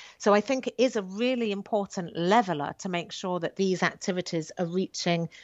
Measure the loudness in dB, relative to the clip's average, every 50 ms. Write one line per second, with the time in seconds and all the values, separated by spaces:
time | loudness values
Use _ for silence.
0 | -20 -20 -10 0 4 6 6 6 4 2 -2 -2 -2 -4 2 4 2 4 4 0
1 | -4 -4 -4 -2 0 0 0 0 0 -2 -2 -4 -4 -2 -2 -2 -2 -2 -4 -6
2 | -6 -6 -4 0 2 4 4 4 4 2 0 -2 -2 -4 -6 -6 -6 -4 -4 -4
3 | -4 -6 -10 -8 -4 -4 -2 -2 -2 -4 -2 0 0 0 2 2 0 -2 -2 -2
4 | -4 -2 -2 -2 -4 -2 -4 -4 -4 -4 -4 -4 -4 -2 0 -2 -2 -2 -4 -4
5 | 0 0 0 0 0 -4 -8 -16